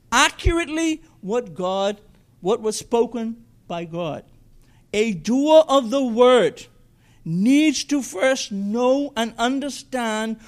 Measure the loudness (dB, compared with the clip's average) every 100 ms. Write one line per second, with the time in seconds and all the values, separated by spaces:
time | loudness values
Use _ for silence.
0 | _ 2 2 2 0 0 -2 -2 -2 -4
1 | -10 _ -4 -4 -4 -6 -4 -2 -2 -4
2 | _ _ _ _ -4 -2 -2 -6 -4 -2
3 | 0 -4 -8 -10 -18 _ _ -10 -8 -8
4 | -8 -8 -14 -20 _ -20 _ _ _ -2
5 | -2 -2 -2 0 6 6 6 2 2 -2
6 | -2 4 6 6 2 -2 -20 _ _ _
7 | _ _ -6 -2 2 4 4 0 -4 -4
8 | -4 -2 0 0 -4 -6 -4 0 2 0
9 | -2 -4 -6 -2 -2 -2 -6 -10 -8 -6
10 | -4 -4 -4 -8